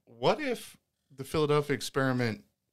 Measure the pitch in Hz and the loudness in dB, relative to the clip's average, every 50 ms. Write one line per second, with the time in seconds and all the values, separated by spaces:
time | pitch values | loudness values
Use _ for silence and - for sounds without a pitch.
0 | _ - 117 117 123 160 214 294 302 269 233 - - - - - _ _ _ _ | _ -20 -8 0 2 2 2 2 0 -4 -4 -6 -8 -14 -20 -20 _ _ _ _
1 | _ _ 139 139 131 - - 160 151 147 147 151 147 147 139 - - - - 139 | _ _ -16 -14 -10 -4 0 0 2 4 2 2 2 0 -2 -2 -4 -4 -2 0
2 | 135 131 127 123 123 117 104 - - _ _ _ _ _ | 2 2 2 2 0 0 -2 -4 -8 _ _ _ _ _